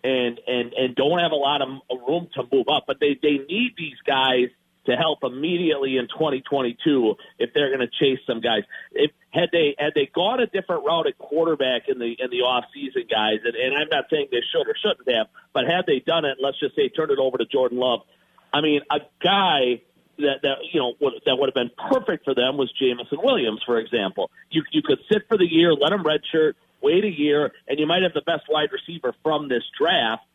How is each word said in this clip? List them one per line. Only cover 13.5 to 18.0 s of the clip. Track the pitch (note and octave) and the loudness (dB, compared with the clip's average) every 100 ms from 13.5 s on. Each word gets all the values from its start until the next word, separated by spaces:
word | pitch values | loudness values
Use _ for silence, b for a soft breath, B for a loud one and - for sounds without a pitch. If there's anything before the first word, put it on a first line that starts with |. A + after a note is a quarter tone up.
and | A2+ B2+ C#3+ | -2 -2 -2
I'm | D3+ | 0
not | D3+ - | -2 0
saying | D#3 C#3 | -2 0
they | B2 - | -4 -2
should | - - | -4 -2
or | - | -2
shouldn't | G#3+ F3 - A#2 | -2 -2 -2 -2
have, | A2 B B | -2 B B
but | C#3+ B2+ | -4 0
had | F3 F3+ | -2 0
they | C3+ | -2
done | - E3 | 0 -2
it, | D3 C3+ | -2 -2
let's | C3+ C3 | -4 -4
just | C#3+ | -6
say | - C3+ | -2 -2
turned | - D#3 | -2 -2
it | C3+ | 0
over | C3 B2 | 0 0
to | |
Jordan | A2+ C3+ B2+ B2 | -2 0 0 0
Love, | B2+ A#2 | 0 0